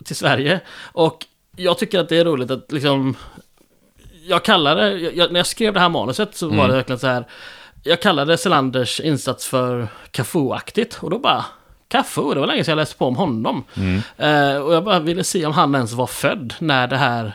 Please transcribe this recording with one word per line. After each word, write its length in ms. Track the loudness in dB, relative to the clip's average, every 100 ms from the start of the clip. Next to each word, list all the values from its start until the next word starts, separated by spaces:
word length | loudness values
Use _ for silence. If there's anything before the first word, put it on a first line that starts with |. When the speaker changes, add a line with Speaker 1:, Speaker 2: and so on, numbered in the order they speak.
Speaker 1:
till 120 | -12 -2
Sverige. 440 | 0 2 0 -2 -6 -18 -6
Och 240 | 0 0 0 -14 _ _ -2
jag 220 | 0 0
tycker 200 | 0 0
att 100 | 2
det 80 | 2
är 80 |
roligt 260 | 2 0 -2
att, 220 | -6 -6
liksom, 420 | -2 0 2 0 -4 -10 -20 -20 _ _ _ _ _ -20 -14 -2
jag 180 | 0
kallar 320 | 4 4 4 2
det, 220 | 2 0
jag, 180 | -2 0
jag, 160 | 2
när 80 | 2
jag 60 | 0
skrev 260 | 0 0
det 60 | 4
här 80 | 2
manuset 480 | 2 -2 -2 -4 -4
så 120 | -2
var 60 |
Speaker 2:
Mm. 140 | 2 4
Speaker 1:
det 60 |
verkligen 240 | 2 -2 -2
så 80 | 0
här, 180 | -2 -4 -14 -20 -20 -20 -6
jag 200 | -2 2
kallade 340 | 2 2 2 2
Selanders 640 | 2 2 2 0 -2 -2
insats 460 | -2 -2 -2 -6 -4
för 420 | -2 0 -2 -6 -10 -10
Cafu-aktigt, 880 | -8 -2 0 0 -4 -6 -4 -4 -6
och 100 | -6
då 80 | -2
bara, 260 | 0 0 -4 -14 _ _ -4
Cafu, 460 | -2 -2 -2 -2
det 60 | 0
var 60 | 0
länge 180 | 0
sedan 80 | 0
jag 40 | 0
läste 140 | -2 -2
på 100 | -2
om 100 | 0
honom. 480 | 0 -2 -2 -4 -6
Speaker 2:
Mm. 280 | -4 -2 -2 -4 -4
Speaker 1:
Eh, 460 | 0 2 2 0
och 120 | 0
jag 100 | 0
bara 160 | 2 0
ville 240 | 0 -2
se 220 | -2 -2 0
om 60 |
han 220 | 2 2
ens 180 | 2 0
var 140 | -2 -4
född 480 | -2 -2 -2 -6 -4
när 280 | 0 2 2
det 100 | 2
här 360 | 0 0 -4